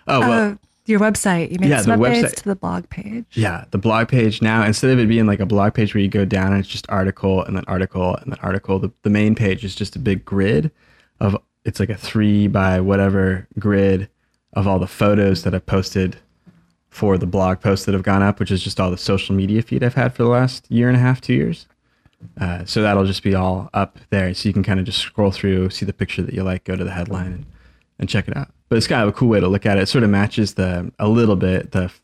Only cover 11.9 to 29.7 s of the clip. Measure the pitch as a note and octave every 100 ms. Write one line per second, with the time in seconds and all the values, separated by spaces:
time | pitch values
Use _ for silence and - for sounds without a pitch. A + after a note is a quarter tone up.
11.9 | G#2 - A2 G#2+ G#2 G#2 G2+ F#2+ F#2 F#2+
12.9 | G2 G2 G2 F#2+ F#2 - - G#2 G2+ G2
13.9 | F#2+ G2+ _ _ _ _ - G2 F#2 F#2
14.9 | - G#2 G#2 G2 F#2 G2 F#2 - G2 F#2+
15.9 | G2 F#2 - _ _ _ _ _ _ _
16.9 | - G#2 F#2+ F2+ F#2+ F#2 F#2 G#2+ G2 -
17.9 | G2 F#2 G2 G2 G2+ F#2+ F#2 - - F#2
18.9 | F2+ - G2 - G2 F#2+ G#2+ A#2 B2+ B2
19.9 | B2+ B2 - A#2+ A#2+ B2+ - - A#2 A#2+
20.9 | B2+ B2+ B2+ - B2 - - - _ _
21.9 | _ _ _ - - F#2 F2 F#2 A2+ G#2+
22.9 | G2+ F#2+ F#2+ G#2 F#2+ F#2 F#2 - G2+ F#2+
23.9 | - - G2+ F#2 F#2 G#2+ G2 F#2+ F#2+ F2+
24.9 | - - - G2+ - G2+ F#2 F#2 - G2
25.9 | - F#2+ - E2+ - F#2+ F#2 - F#2 F#2
26.9 | F#2 F2 F#2 F#2 F2+ - - _ _ _
27.9 | _ G#2 G#2+ - - C#3 _ _ A2+ -
28.9 | C#3 G#2 - A#2+ G#2+ F#2 G2+ A2